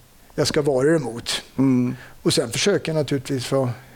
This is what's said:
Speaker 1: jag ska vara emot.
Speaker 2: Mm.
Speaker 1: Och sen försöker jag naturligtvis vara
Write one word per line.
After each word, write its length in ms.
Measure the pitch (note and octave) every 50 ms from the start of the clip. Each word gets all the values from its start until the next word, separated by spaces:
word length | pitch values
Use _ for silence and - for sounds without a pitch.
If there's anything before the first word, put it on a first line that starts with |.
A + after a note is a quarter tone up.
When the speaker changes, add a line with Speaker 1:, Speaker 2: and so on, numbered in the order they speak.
| - _ _ - - - -
Speaker 1:
jag 120 | - D#3
ska 140 | - - D#3+
vara 340 | C#3+ D3+ C3+ B2+ C3+ D3+ E3+
emot. 460 | D#3+ C3+ A2+ A2+ A#2+ - - - - - - -
Speaker 2:
Mm. 380 | - C3+ C3+ B2+ B2 B2 B2 B2+ - - - - - -
Speaker 1:
Och 100 | F3 -
sen 160 | E3 C3+ A2+
försöker 420 | A2 C3 - G3+ F#3+ F#3+ F#3 D#3+
jag 80 | D#3+ D#3
naturligtvis 520 | D3 - D3 C3+ B2+ - C#3 B2+ B2 -
vara 180 | C3+ C3+ C3 A#2+ A2 - - - -